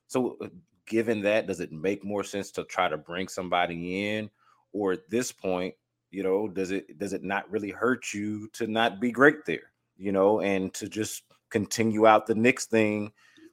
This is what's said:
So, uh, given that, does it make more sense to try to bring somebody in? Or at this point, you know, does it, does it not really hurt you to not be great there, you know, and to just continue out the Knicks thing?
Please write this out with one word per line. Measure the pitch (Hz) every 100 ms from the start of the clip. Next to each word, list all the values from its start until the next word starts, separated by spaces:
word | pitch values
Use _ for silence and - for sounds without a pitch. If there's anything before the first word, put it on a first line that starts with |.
| -
So, | 131 120 -
uh, | - - - _ -
given | 113 113 110
that, | 101 107 92
does | 87
it | 85
make | 78 90 101
more | 98 101
sense | 98 101 95
to | -
try | 82 - 90
to | 76
bring | 73 87 92
somebody | - 90 87 85 85 87 92 104
in? | 107 107 _ _ _ _
Or | 98 98
at | 90 -
this | 110 127
point, | - 98 90 92 - _ _ _
you | 95
know, | 95 95 107
does | 90 90
it, | 95 - 78
does | 98
it | 98
not | 90 98 -
really | 104 101
hurt | 92 117 127 -
you | 104 104 107 107
to | - 113
not | 110 113 95
be | 120
great | 113 143 151 -
there, | 80 - _ _ -
you | 95
know, | 95 98 107
and | 95 95 95
to | - 104
just | 101 104 - - _ -
continue | 113 98 - 113 107 110
out | 107 -
the |
Knicks | 110 117 135 -
thing? | 110 107 104 104 - _ _ -